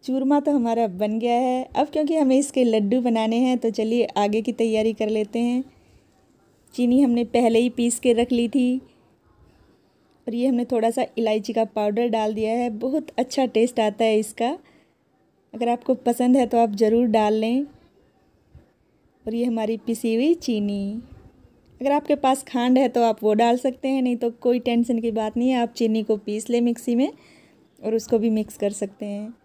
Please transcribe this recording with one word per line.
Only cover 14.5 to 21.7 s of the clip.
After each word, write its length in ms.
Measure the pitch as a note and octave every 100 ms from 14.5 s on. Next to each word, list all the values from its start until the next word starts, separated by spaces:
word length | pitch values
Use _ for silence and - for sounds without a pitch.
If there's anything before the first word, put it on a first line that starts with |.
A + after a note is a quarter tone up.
| D#4+ _ _ _ _ _ _ _ _ _
अगर 140 | A3 A#3
आपको 260 | A#3+ - B3+
पसंद 400 | - B3 B3 C4
है 100 | B3
तो 120 | A#3
आप 160 | A#3 G3+
ज़रूर 300 | A3 A3+ A#3+
डाल 260 | A3 G#3+
लें। 320 | A3 A3 B3+ C#4+ - _ _ _ _ _ _ _ - _ _ _ _ _ _
और 100 | -
ये 100 | A3+
हमारी 320 | A#3+ A3+ G#3+ A3+
पिसी 360 | - A3+ A#3
हुई 200 | A3+ C#4+ E4+
चीनी, 680 | - G#3+ G3+ G3+ G3 A3 - - - _ _ _ _